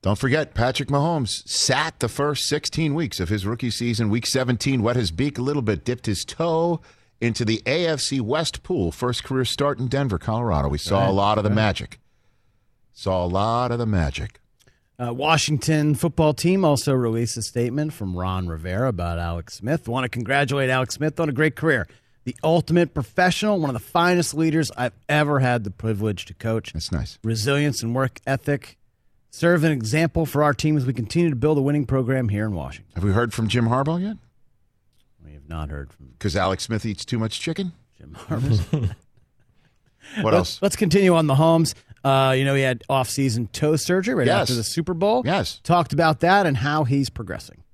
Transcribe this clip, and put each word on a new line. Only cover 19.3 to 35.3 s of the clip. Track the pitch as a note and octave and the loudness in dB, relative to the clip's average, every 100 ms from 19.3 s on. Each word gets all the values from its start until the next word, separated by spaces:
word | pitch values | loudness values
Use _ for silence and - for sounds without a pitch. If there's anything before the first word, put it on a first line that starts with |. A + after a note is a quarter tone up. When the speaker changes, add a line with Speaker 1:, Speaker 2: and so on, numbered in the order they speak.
| E2+ D#2+ - | -6 -8 -10
Speaker 2:
Smith. | A2 D#3 - | -4 -4 -2
Want | B2 B2+ | -4 -4
to | |
congratulate | B2 A#2+ C#3 C#3 C#3 C3 | -6 -2 0 0 0 0
Alex | C3 B2+ - | 0 -2 -2
Smith | D3+ D3+ | -4 -2
on | D#3+ | -2
a | |
great | C3 D#3 - | 2 0 0
career. | D#3+ C3 - - _ _ | 0 0 -2 -10 _ _
The | - - | -12 -4
ultimate | D#3 E3 - E3+ F3 | 2 2 4 2 2
professional, | - B2+ - F3+ E3+ G#3+ G3+ | 0 -4 2 2 2 0 0
one | D#3 | 0
of | |
the | A#2+ | -4
finest | - F3+ F3 F3 E3+ C#3+ | -2 2 4 4 2 0
leaders | D#3+ D#3 C#3 - | 2 2 0 -2
I've | B2 - - | -6 -6 0
ever | D3 D3 C#3+ | 2 4 2
had | B2+ B2 | 4 2
the | G#2 | -2
privilege | - A2+ G#2 G#2+ F#2+ - | -6 -4 0 -2 -2 -8
to | - | -8
coach. | A#2 A2 - | -2 -2 -4
Speaker 1:
That's | D#2+ - | -8 -4
nice. | D2+ C#2 - | -4 -4 -6
Speaker 2:
Resilience | A2 A2+ G#2 C#3 D3 C3 | -4 -2 0 2 0 -2
and | A2+ A#2+ | -4 0
work | C3 - - | -2 -4 -4
ethic, | C3+ - C#3+ - - _ _ _ _ _ | -4 -2 -4 -4 -20 _ _ _ _ _
serve | - E3+ E3+ | 0 4 4
an | D#3+ | 4
example | D3 A2 D3+ D#3+ - D#3+ | 2 0 2 2 0 -2
for | C#3+ | 2
our | D3 | 2
team | C3+ D#3 D3+ | 2 2 2
as | B2+ | 0
we | |
continue | A#2+ A2 E3+ E3+ | -2 -2 2 2
to | C3 | 2
build | D3 D3+ | 2 2
a | |
winning | C3+ D3 C3 | 2 0 2
program | C3+ A#2+ C3 B2 | 0 2 0 0
here | G2+ G#2+ | 0 -2
in | |
Washington. | F#2 C2 - - - | -4 -6 -12 -12 -4
Speaker 1:
Have | |
we | G2 | 0
heard | G2 A#2+ | 2 0
from | - A2 | 0 0
Jim | A#2 A#2 | 2 2
Harbaugh | B2 C3+ E3+ | 2 0 -2
yet? | F#3+ G#3+ _ _ _ _ _ _ _ _ _ _ | -4 -8 _ _ _ _ _ _ _ _ _ _
Speaker 2:
We | D#2+ | -20